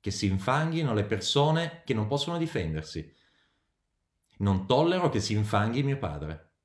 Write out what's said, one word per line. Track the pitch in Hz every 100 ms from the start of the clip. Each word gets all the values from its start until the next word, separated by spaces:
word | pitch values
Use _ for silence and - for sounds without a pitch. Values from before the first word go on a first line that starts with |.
che | 104
si | 95 101
infanghino | 95 110 139 160 165 147
le | 107
persone | 104 107 - 143 147 160 165 -
che | -
non | 113 107
possono | 139 170 170
difendersi. | 165 120 80 78 76 - 78 _ _ _ _ _ _ _ _ _ _ _ _ _
Non | 101 95 95
tollero | 127 165 185 170
che | 107
si | 101
infanghi | 107 107 104 107 120
mio | 139 135
padre. | 87 73 76 80 _ _